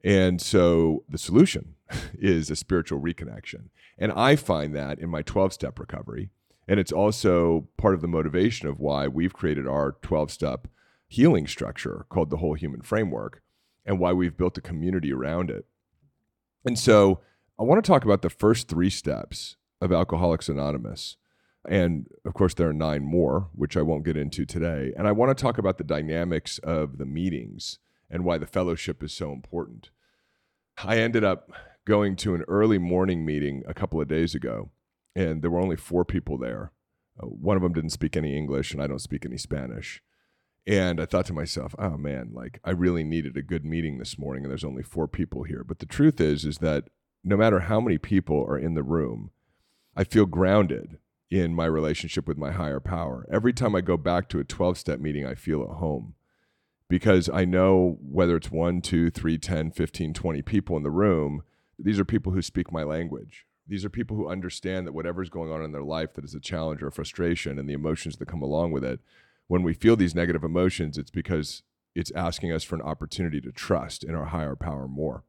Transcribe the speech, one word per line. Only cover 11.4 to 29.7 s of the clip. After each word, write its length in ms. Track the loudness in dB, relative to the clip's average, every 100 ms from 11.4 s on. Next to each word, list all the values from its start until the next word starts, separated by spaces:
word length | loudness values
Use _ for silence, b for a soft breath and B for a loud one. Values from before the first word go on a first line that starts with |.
| 0
structure 600 | -6 -8 -8 -8 -10 -4
called 200 | -2 0
the 80 | 0
Whole 160 | -2
Human 280 | -2 -6 -8
Framework, 600 | -4 -2 0 -4 -8 -12 _ _ _ _ -4
and 140 | 0
why 140 | 2
we've 220 | 2 0 0
built 220 | -2 -2
a 40 |
community 520 | -8 -4 -2 0 -2
around 360 | -2 -2 -2 -4
it. 160 | -6 -12 _ _ _ _ _ _ _ _ _ -4
And 140 | 0
so 400 | 8 8 8 6 b b b _
I 40 |
want 200 | 4 4
to 40 | 6
talk 160 | 4
about 200 | 6 2
the 60 | 2
first 380 | 4 4 4 2
three 220 | 2 2
steps 680 | 0 -4 -4 -6 -12 -14 -16 _ _
of 120 | 2
Alcoholics 580 | 2 2 2 2 2 0
Anonymous. 680 | -2 -2 -2 -6 -10 -12 -14 _ _ _ _ 0
And 400 | 2 4 0 -6 -10 -10
of 80 |
course, 200 | 2 2
there 160 | 4 0
are 40 |
nine 300 | 2 0 0
more, 460 | 0 2 4 2 -2
which 240 | -4 -2 0
I 40 |
won't 240 | 0 0 0
get 120 | -2
into 280 | -4 -4 -4
today. 480 | -2 -2 -2 -4 -2
And 100 | 0
I 40 |
want 240 | 4 4 2
to 40 |
talk 160 | 0 0
about 200 | 0 -2
the 60 |
dynamics 760 | -2 -2 0 -2 0 -2 -4 -10
of 380 | -4 -2 -2 -6
the 80 | -6
meetings 720 | -2 -2 -2 -8 -12 -14 -14 _ _ _
and 140 | -2
why 140 | 0 0
the 80 | -2
fellowship 560 | -2 -2 -2 -4 -8
is 80 | -10
so 200 | -8 -10
important. 580 | -10 -8 -8 -8